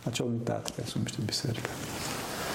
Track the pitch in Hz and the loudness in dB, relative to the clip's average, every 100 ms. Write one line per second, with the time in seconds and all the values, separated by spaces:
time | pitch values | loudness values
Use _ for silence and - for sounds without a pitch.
0 | - 117 123 117 117 110 - - 117 - | -2 2 2 2 2 2 0 -2 -2 0
1 | 113 - 107 - 117 113 - - - - | 0 2 0 2 0 0 -2 -2 -4 -2
2 | - - - - - | -2 -2 -2 -2 -2